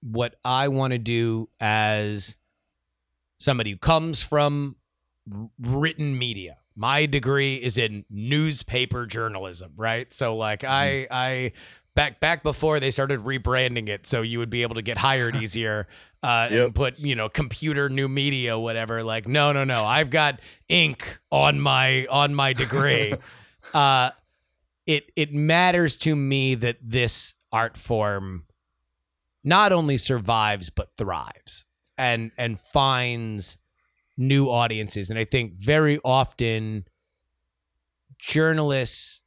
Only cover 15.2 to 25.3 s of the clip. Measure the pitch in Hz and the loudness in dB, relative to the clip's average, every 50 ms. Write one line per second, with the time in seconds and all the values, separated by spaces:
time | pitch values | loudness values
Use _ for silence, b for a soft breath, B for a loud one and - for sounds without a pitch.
15.2 | 123 117 113 110 110 104 - 117 113 110 107 107 98 - B B B B B B | 0 0 -2 -4 -4 -4 -4 -4 -2 -2 -2 -4 -6 -8 B B B B B B
16.2 | - 127 120 117 117 120 107 120 123 120 104 - 143 127 123 - 147 143 127 113 | -2 0 2 2 2 2 2 2 2 2 2 0 -2 -2 -2 -4 -4 -4 -2 -2
17.2 | 107 107 - - 147 120 - - 151 156 147 139 143 139 131 135 135 135 135 139 | -4 -4 -4 -4 -6 -6 -6 -6 -4 -2 -2 -2 -2 -2 -2 -2 -4 -2 -2 -2
18.2 | 139 143 139 131 123 117 113 110 117 117 113 113 113 110 117 113 113 110 110 113 | -2 0 0 -2 -2 -2 -2 -2 -4 -4 -4 -4 -4 -4 -4 -6 -4 -4 -6 -6
19.2 | 98 117 135 151 143 147 143 139 139 135 123 113 107 107 123 151 156 127 139 156 | -4 -2 0 2 2 2 2 2 0 0 0 0 0 2 2 2 2 2 2 2
20.2 | 151 147 131 - B B B B B B 165 175 165 151 131 - - - - - | 2 2 0 -4 B B B B B B 2 4 4 2 0 -4 -10 -14 -14 -16
21.2 | _ - 147 139 143 151 143 143 143 139 131 131 131 131 131 131 131 131 131 143 | _ 0 2 4 4 4 4 4 2 2 4 4 4 4 2 2 0 2 2 2
22.2 | 143 143 143 143 139 135 131 123 131 113 135 135 139 139 131 117 110 104 104 - | 2 2 2 2 0 0 0 0 -2 -2 0 0 2 4 4 2 2 0 -2 -6
23.2 | B B B B B B B B B B - 151 143 139 135 127 123 131 - _ | B B B B B B B B B B 2 4 4 4 4 4 2 0 -2 _
24.2 | _ _ _ _ _ _ _ _ _ _ _ _ _ 165 156 147 - _ - 170 | _ _ _ _ _ _ _ _ _ _ _ _ _ 0 0 0 -2 _ -4 -2
25.2 | 151 147 | -2 -2